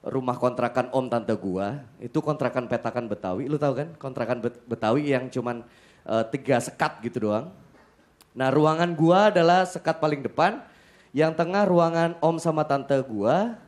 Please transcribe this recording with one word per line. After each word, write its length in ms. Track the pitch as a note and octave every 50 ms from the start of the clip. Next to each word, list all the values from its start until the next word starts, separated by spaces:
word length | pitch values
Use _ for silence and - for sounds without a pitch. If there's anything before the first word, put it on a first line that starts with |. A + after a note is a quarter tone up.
| -
rumah 320 | - - C3+ B2+ B2+ B2
kontrakan 560 | B2 - B2 A#2+ A2+ A#2+ A#2 - B2+ B2 - -
om 160 | C3+ B2+ A#2+
tante 240 | A#2 A#2 G#2+ A2+ A2
gua. 480 | G2 - G2 F2+ F#2 G2 G2+ C3 C#3+ C3 - -
Itu 240 | - A2+ A#2+ - D#3
kontrakan 480 | - D#3 D3 - C3+ A#2+ - B2+ B2 A2+
petakan 400 | B2 A#2 - A#2 - B2 A#2 G#2+
Betawi, 400 | G#2 - - F#2 F#2 G#2 C#3+ C#3+
lu 80 | D3+
tahu 240 | C#3+ D3+ C#3+ C3 B2+
kan? 80 | D3 E3+ E3
Kontrakan 480 | - - C#3 B2+ - A#2+ A2 B2 A#2+ A2
Bet-, 160 | A#2+ - - - -
Betawi 400 | A#2 - A2+ A2 - D3 D3 C#3+
yang 160 | C#3 B2 B2+ B2+ -
cuman, 320 | C3 A#2 A#2+ A#2 A#2 A2+ - _ _ _ _ _ _ _
eh, 180 | - A2 A2+ A2+ -
tiga 320 | - B2+ - C3 C3+ A#2+
sekat 400 | - - - - E3 D3+ - -
gitu 240 | G#2+ A#2 - B2 G#2+
doang. 240 | G#2+ G#2 A2 C#3 F3 G3 - - - _ - _ _ _ _ _ _ _ _ - _ _
Nah, 160 | B2 C3 C3 C3
ruangan 400 | D3 D3+ D#3 D#3 D#3+ F3 F3 E3+
gua 400 | D3 E3 E3 F3 F#3+ G#3 G#3+ -
adalah 320 | F3+ E3 E3+ F3 F#3 F#3
sekat 320 | F3+ - E3 - D#3+ D#3
paling 240 | - D#3 D3 D3+ C#3
depan, 400 | C3 A#2+ - - E3 F#3+ A3+ C#4+ - - - _ _ _ _ _ _ _ -
yang 160 | C3+ D#3+ D#3+ D#3+
tengah 320 | D#3+ E3+ E3 F#3 G3+ G#3
ruangan 480 | F#3 F3+ E3+ E3+ E3 E3 E3 E3 E3 E3+ -
om 160 | - E3 E3
sama 240 | D#3+ - E3+ D#3 D#3
tante 320 | D3 - C#3 C#3 C3+ - C#3+ C3+ C3 C3
gua 480 | A2 G#2 G2+ A2+ D3 F3+ G#3+ A#3+ A3+ - -